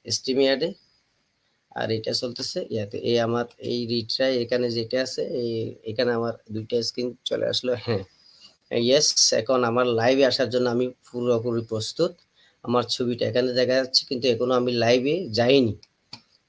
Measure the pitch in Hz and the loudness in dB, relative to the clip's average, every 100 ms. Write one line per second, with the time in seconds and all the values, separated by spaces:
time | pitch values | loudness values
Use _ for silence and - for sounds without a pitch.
0 | 117 110 - 131 135 135 165 196 _ _ | -8 -6 -2 2 2 2 -2 -6 _ _
1 | _ _ _ _ _ _ _ - 113 110 | _ _ _ _ _ _ _ -6 -4 -2
2 | 110 120 127 117 131 180 185 110 104 - | -4 -4 -6 -8 -8 -8 -6 -6 -6 -4
3 | 117 120 117 117 120 - 120 120 117 120 | 0 2 2 -2 -4 -8 -6 -4 -2 -4
4 | 113 - 131 131 120 123 123 117 113 127 | -4 -2 0 0 0 0 0 -2 -2 -4
5 | 131 - - 143 120 113 113 - 117 107 | -4 -4 -4 -4 -2 -4 -6 -8 -8 -2
6 | 120 117 117 113 - 107 110 120 113 - | 0 0 -2 -6 -10 -10 -2 -2 -2 -4
7 | 123 117 - 120 110 113 127 117 113 107 | -6 -8 -6 -2 -2 -2 -2 -4 -2 -4
8 | 90 _ _ _ - _ _ 120 117 139 | -4 _ _ _ -20 _ _ 0 4 4
9 | 151 - - 123 110 127 123 120 123 117 | 4 4 4 2 2 2 2 2 2 2
10 | 120 135 135 123 123 123 123 120 127 - | 4 6 4 2 0 0 0 0 -2 -6
11 | - 123 120 117 120 113 107 110 110 - | -12 -4 0 0 0 -4 -2 -4 -4 -2
12 | 170 175 _ _ _ _ - 120 117 - | -2 -4 _ _ _ _ 0 0 0 -2
13 | 123 120 113 117 127 123 123 127 131 - | -2 -2 0 0 0 2 2 2 0 -2
14 | - 127 127 113 123 127 123 120 113 123 | -2 -2 0 0 2 2 2 2 4 4
15 | 131 165 165 107 117 139 120 87 - _ | 2 -2 -2 0 4 6 4 0 -12 _
16 | _ - _ _ | _ -20 _ _